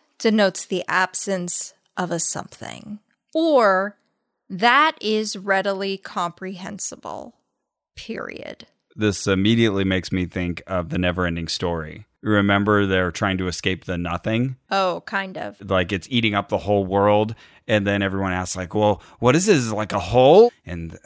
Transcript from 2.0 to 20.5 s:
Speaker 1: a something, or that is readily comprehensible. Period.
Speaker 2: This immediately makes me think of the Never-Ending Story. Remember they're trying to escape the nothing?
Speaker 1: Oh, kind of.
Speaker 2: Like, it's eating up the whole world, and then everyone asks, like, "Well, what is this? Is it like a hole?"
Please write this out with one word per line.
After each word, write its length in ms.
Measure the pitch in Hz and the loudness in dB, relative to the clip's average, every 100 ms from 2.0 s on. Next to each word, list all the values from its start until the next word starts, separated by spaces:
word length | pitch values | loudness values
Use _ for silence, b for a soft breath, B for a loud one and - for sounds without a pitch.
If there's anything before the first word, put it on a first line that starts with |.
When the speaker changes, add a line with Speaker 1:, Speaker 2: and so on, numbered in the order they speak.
| 175 | -4
Speaker 1:
a 80 | 170 | -4
something, 800 | - - - - - 60 - 208 _ _ _ | -4 -4 -10 -14 -16 -14 -14 -16 _ _ _
or 640 | 320 330 277 208 185 202 - _ _ _ _ - | 0 4 6 6 4 0 -8 _ _ _ _ -14
that 440 | 185 233 269 311 320 | 0 4 4 2 0
is 360 | 208 214 214 196 | -2 -2 -2 -6
readily 600 | 202 190 196 196 196 196 | -2 0 0 -4 -4 -8
comprehensible. 1400 | - 202 175 170 185 185 185 196 - - - - - - _ _ _ _ _ - | -8 -6 -6 -6 -12 -12 -12 -10 -10 -12 -12 -12 -14 -20 _ _ _ _ _ -18
Period. 720 | - - - - - - - _ _ | -12 -12 -10 -12 -14 -16 -20 _ _
Speaker 2:
This 320 | - 107 98 - | -2 0 2 0
immediately 580 | 95 101 117 113 98 | 2 4 4 4 2
makes 280 | 95 92 - | 0 -2 -2
me 140 | 92 90 | -4 -2
think 360 | 95 87 82 - | -4 -6 -6 -6
of 240 | 92 82 | -6 -4
the 80 | 90 | -2
Never-Ending 500 | 90 87 87 85 82 | -2 0 -2 -4 -6
Story. 580 | - 87 82 78 92 - _ | -4 -4 -4 -6 -14 -20 _
Remember 640 | 107 104 101 101 101 104 101 | 0 2 4 2 4 2 4
they're 240 | 92 90 | 2 0
trying 260 | - 104 92 | -2 -2 -2
to 80 | 92 | -4
escape 360 | - 95 90 | -4 -4 -4
the 140 | - 87 | -4 -6
nothing? 580 | 87 87 110 113 131 131 _ | -4 -6 -4 -2 -2 -6 _
Speaker 1:
Oh, 320 | 196 190 165 - | -4 -2 -4 -8
kind 300 | 196 190 175 | -8 -8 -10
of. 240 | 107 - | -14 -12
Speaker 2:
Like, 320 | 98 92 90 | -2 -2 0
it's 140 | 98 - | -4 -2
eating 240 | 120 113 | -2 0
up 140 | 101 - | 0 -2
the 80 | 101 | -4
whole 260 | 98 101 95 | 0 0 2
world, 480 | 98 101 104 110 113 b b - | 2 4 4 2 -4 b b -2
and 200 | 107 101 | 0 2
then 140 | 101 | 0
everyone 300 | 98 98 95 | -2 -2 -2
asks, 220 | 90 90 92 | -2 -4 -6
like, 180 | 87 | -4
"Well, 280 | 104 104 98 B B | 0 2 2 B B
what 160 | 120 | 2
is 120 | 147 196 | 4 4
this? 100 | 165 | 2
Is 140 | 113 | 2
it 20 | |
like 180 | 107 107 | -4 -4
a 60 | 101 | -4
hole?" 540 | 87 120 131 180 240 | 0 6 8 10 8